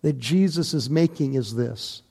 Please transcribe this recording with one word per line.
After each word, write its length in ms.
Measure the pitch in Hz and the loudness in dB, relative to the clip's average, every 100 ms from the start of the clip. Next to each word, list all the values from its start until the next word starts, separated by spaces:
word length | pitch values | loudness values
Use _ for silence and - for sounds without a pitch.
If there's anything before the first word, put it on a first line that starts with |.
that 160 | 151 139 | 0 -2
Jesus 560 | 117 175 190 160 160 | 0 4 4 2 -2
is 160 | 156 120 | -2 0
making 440 | 156 165 165 139 | 2 2 2 0
is 220 | 135 107 113 | 0 -2 -2
this. 480 | 120 110 - - _ | -4 -4 -12 -14 _